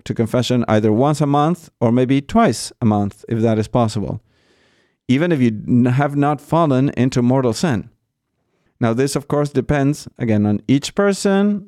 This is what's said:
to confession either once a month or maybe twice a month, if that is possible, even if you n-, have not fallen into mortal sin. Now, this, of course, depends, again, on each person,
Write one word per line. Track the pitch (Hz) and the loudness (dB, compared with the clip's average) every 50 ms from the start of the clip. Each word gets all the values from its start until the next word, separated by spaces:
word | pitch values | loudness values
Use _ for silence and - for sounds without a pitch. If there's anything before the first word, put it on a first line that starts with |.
| _ | _
to | - 104 | -6 -2
confession | - 113 107 - 127 120 - 123 123 - | -2 -2 0 0 -2 0 0 0 0 0
either | - 110 107 107 110 | 2 2 2 2 2
once | 107 117 135 151 151 139 | 2 2 2 2 2 0
a | 151 | 0
month | 143 143 147 147 160 170 - - - _ _ | 0 2 2 2 0 -2 -4 -8 -18 _ _
or | 120 113 | 0 2
maybe | 120 127 127 120 135 139 | 2 2 2 2 0 -2
twice | 139 - - 226 233 170 117 - - - - _ | -2 0 2 2 2 2 0 -2 -8 -12 -8 _
a | 117 | 0
month, | 107 104 101 101 98 - _ - - | 2 2 2 -2 -4 -6 _ -8 -6
if | 117 113 | -2 0
that | 113 113 110 | 0 2 2
is | 110 107 - | 0 -2 0
possible, | - 123 117 107 - 107 90 62 104 110 - _ _ _ _ _ _ _ _ _ _ _ _ _ _ _ _ | 0 0 0 0 -2 -4 -6 -6 -8 -10 -12 _ _ _ _ _ _ _ _ _ _ _ _ _ _ _ _
even | - 123 139 170 175 | 0 0 0 2 0
if | 165 131 | 2 2
you | 123 120 110 104 - | 2 0 0 -2 -2
n-, | - 123 120 123 | 0 2 2 2
have | 123 123 139 143 139 143 | 2 2 0 0 0 0
not | 143 143 143 151 143 | 0 0 0 -2 -4
fallen | - - 151 165 170 147 131 127 135 143 - | -4 -2 0 0 2 2 2 2 0 0 0
into | - 127 131 - 127 | 0 -2 0 0 0
mortal | 120 123 131 135 127 117 110 | 0 2 2 2 0 0 -2
sin. | - - 165 117 92 - - _ _ _ _ _ _ _ _ _ _ _ _ _ _ _ _ _ _ | -2 -2 -2 -2 -4 -6 -10 _ _ _ _ _ _ _ _ _ _ _ _ _ _ _ _ _ _
Now, | 123 113 113 | -2 0 0
this, | 123 139 139 - | 0 -2 -2 -2
of | 147 - - | -6 -4 -2
course, | 147 147 147 143 | -2 -2 -2 0
depends, | - 127 - - 147 143 135 143 147 - - - - | -2 -4 -2 0 0 0 0 0 -2 -4 -10 -18 -10
again, | - 123 113 107 104 104 | -6 -2 0 0 0 2
on | 104 104 101 - | 0 0 -2 -2
each | - 135 139 - - - | -2 -4 -4 -4 -6 -4
person, | - 202 202 196 - - 202 196 196 202 208 208 196 196 | 0 0 0 0 0 -2 0 0 2 0 0 -2 -4 -8